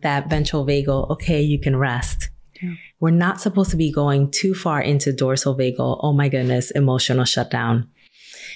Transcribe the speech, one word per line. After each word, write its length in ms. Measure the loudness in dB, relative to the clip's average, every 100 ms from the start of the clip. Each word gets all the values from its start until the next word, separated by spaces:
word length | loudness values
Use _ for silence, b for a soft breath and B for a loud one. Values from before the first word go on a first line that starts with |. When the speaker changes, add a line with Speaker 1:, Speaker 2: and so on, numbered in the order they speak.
Speaker 1:
that 260 | -2 -2 0
ventral 360 | 0 0 0 0
vagal, 440 | 0 0 0 -2
"Okay, 320 | -2 0 0
you 180 | 2 0
can 160 | 0 0
rest." 540 | 0 -2 -2 -4 -6 -12 -20 B
Speaker 2:
Yeah. 140 | -10 -10 B -2
Speaker 1:
We're 100 | 2
not 320 | 4 2 0
supposed 300 | -2 0 0
to 60 | 0
be 140 | 0
going 380 | 0 2 2 2
too 240 | 0 -2
far 280 | 0 -2 -2
into 300 | 0 0 0
dorsal 460 | 0 0 0 0 0
vagal, 420 | 0 0 -2 0
"Oh 100 | 0
my 160 | 2 2
goodness, 400 | 0 0 0 0
emotional 540 | 2 2 2 0 0 0
shutdown." 600 | -2 -2 -2 0 0 -2 B B B B B B